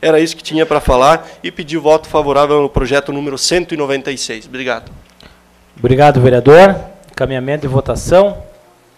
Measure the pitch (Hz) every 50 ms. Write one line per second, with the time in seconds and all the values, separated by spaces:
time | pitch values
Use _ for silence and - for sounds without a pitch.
0 | - 160 156 156 160 165 - - - - 151 156 160 160 156 147 - - 135 123
1 | 131 143 160 160 - - - - - - - - - 143 156 165 143 151 156 156
2 | 156 - - 156 151 143 139 139 147 147 147 147 143 139 - 139 131 123 143 143
3 | 139 - 139 139 143 147 135 131 - - 175 180 180 170 165 151 147 135 139 135
4 | 131 147 139 123 - - 120 110 107 110 123 127 131 127 120 113 110 - - -
5 | - _ _ _ - - _ _ _ _ _ _ _ _ _ - - 120 131 131
6 | 143 147 139 131 123 131 123 123 120 135 147 165 190 196 196 160 - - - -
7 | _ _ - - - 131 135 131 127 135 143 151 143 135 127 135 - - 120 113
8 | - - 170 180 196 202 196 - - - - _ _ _ _ _ _ _ _